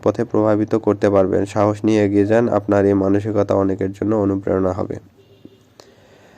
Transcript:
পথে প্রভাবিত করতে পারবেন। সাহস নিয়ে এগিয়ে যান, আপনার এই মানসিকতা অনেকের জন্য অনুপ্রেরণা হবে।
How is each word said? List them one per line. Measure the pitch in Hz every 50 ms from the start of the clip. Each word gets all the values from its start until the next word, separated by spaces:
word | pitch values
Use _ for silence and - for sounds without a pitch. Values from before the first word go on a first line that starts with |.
| -
পথে | 110 101 - 117
প্রভাবিত | - - 107 107 107 107 104 107 107 113
করতে | 107 - 104 101 104 107 101
পারবেন। | 101 98 95 92 92 92 98
সাহস | 98 - 107 101 107 107 104 110
নিয়ে | 107 107 107 104
এগিয়ে | 98 101 101 101
যান, | 101 110 117 120 113
আপনার | 104 104 101 101 101 101 98
এই | 101 101
মানসিকতা | 98 95 98 101 101 101 110 104 104 101 - 101
অনেকের | 98 98 95 95 92 98 95
জন্য | 98 - 101 104 110
অনুপ্রেরণা | 107 101 98 98 98 98 92 92 95 95 92
হবে। | 92 98 95 - - - - _ _ _ _ _ - _ - - - _ _ _ _ - - - _ _ _ _ - _ _ _ _